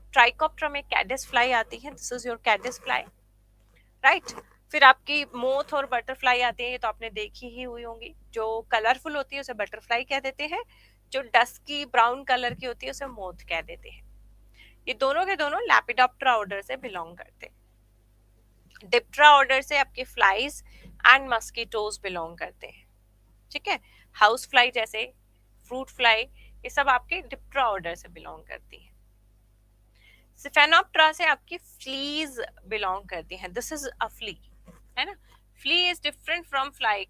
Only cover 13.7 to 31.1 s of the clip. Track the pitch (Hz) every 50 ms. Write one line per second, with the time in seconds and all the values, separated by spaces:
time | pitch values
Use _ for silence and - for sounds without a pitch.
13.7 | 170 - - - - - - - - - - - - - - _ _ - - -
14.7 | - _ - - 254 208 269 262 285 330 381 381 392 302 302 285 302 392 480 381
15.7 | 269 220 - - 233 254 254 254 - - - 262 240 220 208 190 202 196 202 -
16.7 | 254 262 262 240 190 180 165 165 175 175 - _ _ - - - _ _ _ _
17.7 | _ _ _ _ _ _ _ _ _ _ _ _ _ _ _ _ _ _ _ _
18.7 | - - - 180 208 240 - _ - 277 294 302 294 277 269 254 262 262 269 -
19.7 | 302 277 269 - - 247 254 - - 247 214 196 190 220 254 294 - - - -
20.7 | - - - - - - - - 254 277 269 262 240 226 - - - 233 233 -
21.7 | - 220 208 214 202 - - 196 185 175 165 165 170 170 156 - - - - -
22.7 | - - - _ _ _ _ _ _ _ _ _ _ _ _ - - 294 - 415
23.7 | 349 - - - - - - _ - - 214 208 233 254 - - - 247 240 247
24.7 | - 240 220 - - 220 240 254 - _ _ _ _ _ _ _ _ _ _ -
25.7 | 240 262 262 - - - 247 233 220 220 240 - - - - - - - - 254
26.7 | - 294 277 277 254 247 - - 339 370 294 233 - - - - - 277 254 233
27.7 | 202 190 165 170 170 - - 170 170 165 160 160 160 160 - - 64 - - -
28.7 | - - - _ _ _ _ _ _ _ _ _ _ _ _ _ _ _ _ _
29.7 | _ _ _ _ _ _ _ - - _ _ _ _ - - 285 - 311 285 302
30.7 | 330 349 392 - - 320 311 311